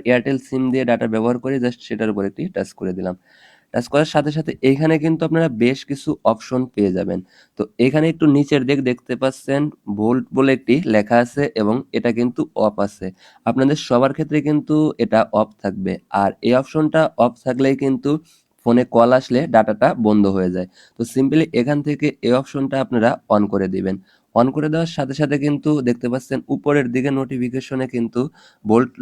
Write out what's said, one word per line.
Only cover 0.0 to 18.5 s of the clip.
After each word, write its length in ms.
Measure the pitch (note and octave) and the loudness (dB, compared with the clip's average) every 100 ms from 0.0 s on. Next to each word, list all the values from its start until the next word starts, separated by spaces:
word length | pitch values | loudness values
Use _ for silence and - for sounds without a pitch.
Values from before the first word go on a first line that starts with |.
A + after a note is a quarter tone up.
| A#2 | 0
Airtel 280 | B2 C3+ C3+ - | 0 0 -6 -4
সিম 160 | C3 C3 | -4 -2
দিয়ে 120 | C3 B2 | -2 0
ডাটা 160 | A#2 A#2 | -2 0
ব্যবহার 220 | A2 A#2 A#2+ | -2 0 -2
করি, 120 | B2+ C#3 | -4 -2
just 160 | B2 A#2+ - | -2 -4 -8
সেটার 220 | G#2+ A2 | -6 -4
উপর 100 | G2+ G2 | -2 -4
একটি 120 | - F3 | -6 -8
টাচ 140 | - - - | -6 -8 -8
করে 140 | F#2 F#2 | -8 -6
দিলাম। 180 | F#2 F2+ _ _ _ _ _ | -6 -8 _ _ _ _ _
টাচ 140 | A#2 A#2+ | -8 -2
করার 180 | C#3+ D#3 | -2 0
সাথে 160 | D3+ C#3+ D3+ | 0 -2 -4
সাথে 160 | D#3 - C3 | -6 0 2
এইখানে 260 | C#3 D#3+ D#3+ | 2 2 2
কিন্তু 180 | E3 D#3+ D#3+ | 0 0 0
আপনারা 200 | E3 E3 A2+ | 0 0 0
বেশ 160 | A#2+ C3+ - | 0 0 -6
কিছু 200 | C#3 - - A2 | -8 -6 -2 0
অপশন 280 | A2+ - B2+ B2+ | -2 -2 -4 -4
পেয়ে 200 | - G2+ F#2 | -2 0 0
যাবেন। 220 | F#2 F2+ - _ _ - | -4 -6 -8 _ _ -8
তো 40 | - - B2+ | -6 0 2
এখানে 200 | D3+ D#3+ | 2 0
একটু 120 | D#3+ D3+ C#3 | 2 4 4
নিচের 260 | C#3+ C#3+ B2+ | 4 2 2
দিক 100 | C#3 B2+ | 0 0
দেখতে 240 | B2 - A#2+ | -4 -6 -4
পাচ্ছেন 380 | C3+ C3 - C#3 D3 - - G#2 | -4 -4 -4 -2 -2 -6 -8 -2
ভোল্ট 260 | A2 B2+ A#2+ C3 | 0 0 -2 0
বলে 140 | C3+ C3 | 2 2
একটি 180 | - C#3 E3 | 2 0 2
লেখা 220 | G#2+ G#2 A#2+ | 0 2 2
আছে 180 | B2 C#3 C#3+ - | 0 -2 -4 0
এবং 140 | G#2 B2 - A#2 | 0 -2 -2 -4
এটা 140 | A#2+ A2+ | -2 0
কিন্তু 220 | A#2+ - - - G#2+ | -2 -2 -6 0 0
অফ 80 | G#2 G2+ | 0 -4
আছে। 200 | - F#2+ - - _ A2+ | -6 -14 -14 -20 _ -4
আপনাদের 280 | B2 C3+ D3+ - | 0 2 0 0
সবার 240 | B2 C3+ D3 | 2 2 0
ক্ষেত্রে 220 | D3+ D3+ C#3+ | -2 -2 0
কিন্তু 280 | D3+ - D3+ D#3 - | 0 0 2 2 0
এটা 160 | A2 A2 G#2+ G#2+ | 0 2 2 0
অফ 80 | G#2+ _ | -2 _
থাকবে, 300 | G2 G2 F#2+ F2+ _ G2+ | -6 -4 -4 -6 _ -2
আর 80 | G2 - A2 | -2 0 0
এই 80 | B2 | 0
অপশনটা 400 | C3+ D#3 D#3 D#3+ D#3 - | 0 -2 0 2 0 2
অফ 80 | A#2+ - | 0 0
থাকলেই 320 | C3+ B2+ C3+ C3+ | -6 0 0 0
কিন্তু 280 | C#3 B2+ C#3+ D3+ - _ _ | -2 -2 -2 -4 -8 _ _